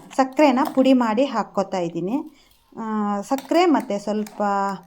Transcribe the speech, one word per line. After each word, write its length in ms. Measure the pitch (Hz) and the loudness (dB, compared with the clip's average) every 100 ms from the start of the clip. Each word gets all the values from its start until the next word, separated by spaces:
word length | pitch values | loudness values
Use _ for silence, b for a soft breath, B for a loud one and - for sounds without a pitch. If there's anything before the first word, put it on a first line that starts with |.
| - - | -8 -2
ಸಕ್ಕರೆನ 420 | 262 - 302 247 302 | 0 4 4 4 0
ಪುಡಿ 180 | 269 262 | 2 4
ಮಾಡಿ 320 | 262 233 214 | 4 4 0
ಹಾಕ್ಕೋತಾ 540 | 269 220 190 - 190 190 | 0 -2 -4 -4 -2 -4
ಇದ್ದೀನಿ. 440 | 170 170 180 277 320 B B B _ - | -4 -4 -4 -4 -6 B B B _ -12
ಆ, 420 | 220 214 208 202 | -6 -4 -2 -4
ಸಕ್ಕರೆ 460 | 202 269 - 320 359 | -4 -6 0 2 4
ಮತ್ತು 360 | 247 - 202 | 2 0 -6
ಸ್ವಲ್ಪ 400 | 214 214 214 - 208 196 196 190 | -4 -6 -6 -4 -2 -2 -2 -6